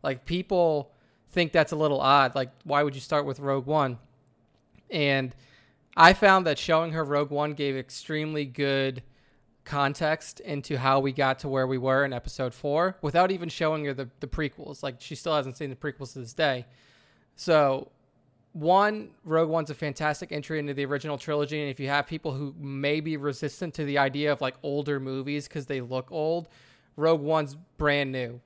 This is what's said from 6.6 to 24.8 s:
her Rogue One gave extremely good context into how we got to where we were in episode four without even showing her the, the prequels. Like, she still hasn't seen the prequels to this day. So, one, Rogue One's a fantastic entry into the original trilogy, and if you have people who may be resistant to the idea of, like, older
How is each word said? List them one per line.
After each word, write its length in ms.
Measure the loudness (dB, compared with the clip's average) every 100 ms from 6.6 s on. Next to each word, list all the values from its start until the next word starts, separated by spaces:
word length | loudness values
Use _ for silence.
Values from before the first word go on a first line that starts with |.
| 2 2 2
her 120 | -2
Rogue 260 | 0 0 0
One 220 | -2 -2
gave 220 | -2 -2 -4
extremely 680 | -6 -12 -6 -4 -4 -4 -6
good 580 | -2 0 0 0 -4 -14 _ _ _ _ _
context 760 | -6 0 0 0 0 0 -4 -12
into 380 | -8 -8 -4 -2
how 200 | 2 2
we 120 | 2
got 260 | 0 0 0
to 80 | -2
where 200 | -2 0
we 100 | 0
were 260 | 2 2
in 100 | 2
episode 400 | -2 -8 -6 -6
four 440 | -4 -2 0 0 -2
without 300 | 0 4 4
even 160 | 2 -6
showing 380 | -2 -2 0 -4
her 80 |
the, 160 | -6 -8 _
the 80 | -8
prequels. 540 | -4 -4 -6 -14 -10
Like, 140 | -10 -10
she 160 | -12 -8
still 200 | -2 0
hasn't 220 | -2 -8
seen 120 | -10
the 60 | -6
prequels 380 | -8 -8 -12
to 60 | -12
this 140 | -12
day. 320 | 0 0 0 -6 _ _ _ _ _ _ -10
So, 560 | 2 4 4 2 -6 _ _ _ _ _ _
one, 580 | -4 4 4 4 0 -10 _
Rogue 260 | -2 0 2
One's 200 | 0 -4
a 60 | -6
fantastic 560 | -6 -2 -2 -4 -6
entry 280 | -10 -6 -6
into 140 | -4
the 100 | -4 -2
original 320 | -4 -4 -8
trilogy, 440 | -2 -2 -2 -4
and 80 | -6
if 100 | -6
you 80 | -2
have 200 | 0 -2
people 260 | -6 -6
who 200 | -6 -8 -8
may 400 | -10 -4 -2 -2
be 160 | -2 -4
resistant 580 | -4 -4 -6 -6 -8 -6
to 100 | -2
the 120 | 2
idea 340 | 2 2 0
of, 100 | 0
like, 140 | -2 -4
older 360 | -4 -4